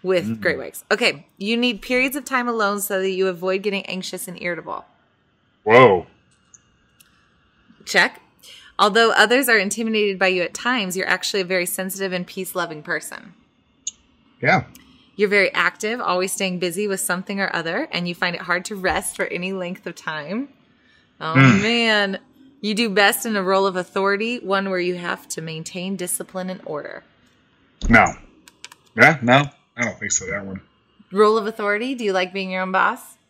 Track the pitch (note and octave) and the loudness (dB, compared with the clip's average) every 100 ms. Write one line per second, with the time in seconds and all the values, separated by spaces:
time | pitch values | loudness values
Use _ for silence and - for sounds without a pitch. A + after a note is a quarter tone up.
0 | F3+ F#3 G3 A3+ F#3+ C3+ B2+ - - G#3+ | 2 0 0 -4 -2 -4 -8 -14 -4 2
1 | A3+ C#3+ _ _ G3 A#3 B3 G3+ - B3 | 2 0 _ _ -2 0 0 -2 -2 0
2 | C4 C4+ - C4 A#3+ A3+ G3+ G3+ F#3+ G3 | 0 -2 -4 -4 -2 0 0 0 -2 -2
3 | F#3+ F#3 F#3+ F3 F#3 F#3+ G3+ G3 - F3+ | -2 0 0 0 -2 -2 -2 -4 -6 -8
4 | F#3 F#3 - F3+ F3 E3 D#3+ - - _ | -8 -10 -12 -10 -8 -8 -8 -12 -12 _
5 | _ _ _ _ _ _ G#2+ A#2+ B2+ F#2 | _ _ _ _ _ _ 6 8 10 6
6 | D#2+ _ _ _ _ _ _ _ _ _ | -2 _ _ _ _ _ _ _ _ _
7 | _ _ _ _ _ _ _ _ - F#3 | _ _ _ _ _ _ _ _ 0 2
8 | G#3 - _ _ - - - - G3+ G3+ | 2 0 _ _ -20 -20 -16 2 4 6
9 | A3+ - G#3 B3 B3 A3 G3 G#3+ A3+ A3 | 4 6 6 4 4 2 2 -4 -2 0
10 | G#3 F#3+ F#3+ F#3 E3+ - A#3+ B3 F#3+ F3+ | 0 2 0 0 -4 -4 -4 -2 -2 -4
11 | - F#3 - G#3 F3+ F#3 F3 - F#3+ F#3+ | -2 -2 -2 -4 -2 -2 -2 -6 -8 -6
12 | G3 F3+ F3 - F3+ F#3 E3+ D#3 D#3+ D#3 | -4 -4 -6 -8 -8 -6 -6 -8 -6 -6
13 | - - - _ _ _ _ _ - _ | -6 -16 -18 _ _ _ _ _ -16 _
14 | _ _ _ _ C3 F3+ - - _ _ | _ _ _ _ 2 2 0 -18 _ _
15 | _ - G3+ G3+ F#3 - F3 - G#3+ A#3+ | _ -2 2 4 2 2 0 0 -6 -4
16 | - F3+ F#3 - F#3+ F3+ F3+ E3+ G#3 F#3+ | -2 0 -2 -2 -4 -2 -4 -2 -4 -2
17 | - F3+ F#3 G3 G3 E3+ E3 F#3+ D#4 E3+ | -2 -4 -4 -4 -2 -2 -2 -4 -4 -4
18 | F3 F3 F3+ E3+ E3+ F3 F3+ G3+ F#3 D#3+ | -4 -4 -4 -4 -4 -4 -4 -4 0 0
19 | G3 - F#3+ E3+ F3+ F#3+ F3 F#3 - E3 | -4 -6 -4 -4 -6 -6 -8 -8 -10 -10
20 | - D#3 D3 G#3 C#4 _ _ _ _ _ | -10 -8 -8 -8 -8 _ _ _ _ _
21 | _ _ D3+ D#3+ C3+ G3 G#3+ A#3 A#3 G#3+ | _ _ -2 4 6 6 2 0 2 2
22 | G3 F#3+ _ _ - _ G3+ G#3 A#3 F#3+ | 0 -4 _ _ -20 _ -6 -2 0 4
23 | G3+ A#3 A#3 G#3 F#3 F#3+ G3 F#3 F3+ G3 | 2 2 -4 -2 2 2 2 0 -4 -2
24 | G3 G3+ A3+ B3 F#3+ G3 G3 F#3 F3+ F3+ | 0 0 -2 -4 -2 -2 0 -2 -2 -4
25 | F3 F#3+ - - D#3+ D#3+ E3 F#3 F3+ G3 | -6 -8 -8 -10 -10 -10 -10 -8 -8 -6
26 | F3+ - F3 F#3+ F#3 F#3 - D3+ - - | -6 -8 -8 -8 -8 -10 -8 -10 -10 -14
27 | _ _ _ _ _ _ _ _ - A2+ | _ _ _ _ _ _ _ _ 4 6
28 | F2+ - - _ - _ - - _ - | 6 2 -18 _ -20 _ -20 -20 _ 6
29 | C3 D#3 A2+ C3 C#3+ _ _ - A#2 - | 6 6 4 4 4 _ _ -6 -6 -6
30 | G#2 - F#2+ G2 G2 F#2 - _ _ _ | -4 -4 -4 -8 -8 -14 -16 _ _ _
31 | _ F#3+ G#3+ A3 G#3 A3+ G#3 G#3 B3 C4 | _ 4 4 4 -2 -4 -2 0 -2 -2
32 | G#3+ F#3 F3+ G3 F#3+ F#3 F#3 F#3+ F#3+ A#3+ | 0 0 -2 -4 -6 -4 -2 2 2 0
33 | - - | -10 -20